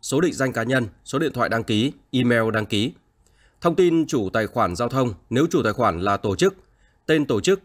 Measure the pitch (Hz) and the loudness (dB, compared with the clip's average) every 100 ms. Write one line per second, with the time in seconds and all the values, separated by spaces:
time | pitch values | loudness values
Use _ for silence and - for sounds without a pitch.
0 | - 135 175 - 135 117 113 131 117 - | -2 0 0 0 -4 -4 -2 -2 -2 -10
1 | - 135 156 123 120 113 113 107 127 165 | -8 -4 -4 -2 -2 -2 0 0 0 -4
2 | _ 127 120 120 113 110 107 107 113 - | _ -2 2 2 2 -2 -2 -2 -2 -6
3 | _ _ _ _ _ _ 175 170 180 165 | _ _ _ _ _ _ -2 4 4 4
4 | 151 139 95 110 107 - 101 87 120 127 | 0 -2 -2 -2 -2 0 -2 0 -2 0
5 | 127 101 _ 117 165 170 110 104 113 85 | -2 -4 _ 0 2 2 0 0 0 0
6 | 95 101 104 95 - - _ _ _ _ | -2 -2 -2 0 0 -2 _ _ _ _
7 | - 156 139 110 175 190 | -2 0 2 -2 0 -2